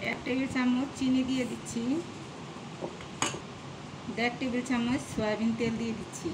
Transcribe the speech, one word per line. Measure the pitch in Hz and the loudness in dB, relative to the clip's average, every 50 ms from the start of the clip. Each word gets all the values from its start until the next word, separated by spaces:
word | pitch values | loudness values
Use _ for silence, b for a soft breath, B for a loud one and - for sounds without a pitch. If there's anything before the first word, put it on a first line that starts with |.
| - 233 | -2 -2
এক | 233 - - | -4 -2 0
টেবিল | - 247 262 269 269 - | 0 2 2 2 2 2
চামচ | 262 247 247 247 247 269 285 - - | 4 4 6 6 4 4 0 0 0
চিনি | 269 254 262 262 254 - | 4 4 6 6 6 4
দিয়ে | 262 262 247 220 | 2 2 2 0
দিচ্ছি, | 233 226 - - - 233 233 247 269 330 339 - - - - - - - - - - - - - - - 180 175 180 - - - - - - - - 170 - - - - - - - - - - - - - - - | -2 -6 -6 -4 -4 -2 0 2 2 2 0 -2 -8 -10 -10 -10 -10 -10 -10 -10 -10 -10 -10 -10 -8 -8 -8 -8 -8 -8 -10 -10 -4 -2 -2 -2 -2 -4 -8 -8 -10 -10 -10 -10 -10 -10 -10 -10 -10 -10 -8 -6 -2
দেড় | 220 226 240 240 - | 0 0 0 2 2
টেবিল | 269 254 226 247 247 - | 0 2 2 0 2 2
চামচ | 254 240 233 240 247 233 - - - | 2 2 4 2 2 0 0 -2 -2
সয়াবিন | - 220 214 214 214 220 226 226 226 | 0 2 2 2 2 4 2 4 4
তেল | 240 233 226 226 | 2 2 2 0
দিয়ে | 233 233 220 - | 0 -2 -2 -4
দিচ্ছি। | 185 - - - - 170 | -4 -8 -8 -4 -4 -4